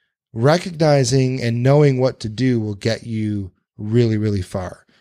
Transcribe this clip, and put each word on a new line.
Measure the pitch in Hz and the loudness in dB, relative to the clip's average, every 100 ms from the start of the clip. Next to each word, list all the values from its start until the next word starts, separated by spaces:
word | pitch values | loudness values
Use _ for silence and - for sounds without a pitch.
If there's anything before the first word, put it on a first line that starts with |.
| _ _ _ | _ _ _
recognizing | 117 127 170 185 156 156 143 120 135 131 131 | -2 0 0 -2 0 2 2 2 0 0 -2
and | 117 117 | -4 0
knowing | 127 143 147 131 | 2 4 4 4
what | 131 - | 0 -2
to | 113 | -8
do | 107 131 117 | -2 0 0
will | 107 98 | -2 -4
get | 113 110 117 | -4 -4 -6
you | 110 107 104 92 - _ - | -4 -4 -4 -6 -14 _ -12
really, | 107 117 117 110 | -2 2 2 0
really | 107 101 | 0 -2
far. | 90 98 90 - _ _ | -4 -8 -10 -12 _ _